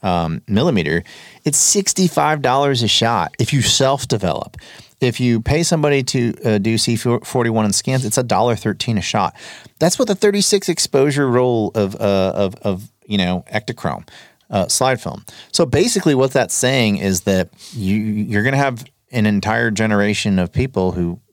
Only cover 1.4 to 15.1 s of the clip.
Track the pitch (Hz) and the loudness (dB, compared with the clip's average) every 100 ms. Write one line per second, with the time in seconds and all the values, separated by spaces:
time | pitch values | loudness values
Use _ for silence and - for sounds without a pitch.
1.4 | 156 147 - 208 196 - 180 - 151 156 | -2 0 2 0 0 0 0 2 0 0
2.4 | 131 131 143 127 113 - 113 113 80 - | 0 2 2 0 0 2 2 0 -2 -2
3.4 | 120 143 - - 135 139 - 110 92 69 | 0 0 2 2 2 0 -2 -2 0 -2
4.4 | - - - - - - 127 117 123 113 | -4 -14 -20 -20 -20 -2 -2 0 0 2
5.4 | 117 151 170 160 147 139 131 131 117 - | 2 0 2 2 2 2 0 -2 -2 -2
6.4 | 117 107 107 110 - 113 123 117 - 131 | 0 0 2 0 0 0 0 -2 -2 -2
7.4 | 117 113 104 101 - 131 127 131 123 95 | 0 0 0 0 -2 -2 0 -2 0 2
8.4 | 120 113 107 92 - 110 - - 90 - | 2 0 -2 -4 -2 -4 -2 -2 -2 -4
9.4 | - - - - 165 - 226 190 208 202 | -18 -20 -16 0 0 2 -2 2 2 2
10.4 | - 196 - 160 - 135 143 139 135 123 | 2 0 0 -2 0 2 2 2 2 2
11.4 | 127 117 104 113 98 101 104 98 95 - | 2 2 0 0 -2 0 0 2 0 0
12.4 | 98 95 104 92 107 _ - 104 90 90 | -2 -2 -4 -4 -8 _ -4 -2 0 -2
13.4 | - 107 - 110 82 60 - - - _ | -4 -6 -6 -6 -6 -6 -12 -20 -20 _
14.4 | - 101 90 - 131 123 - | -4 -2 0 0 0 0 -4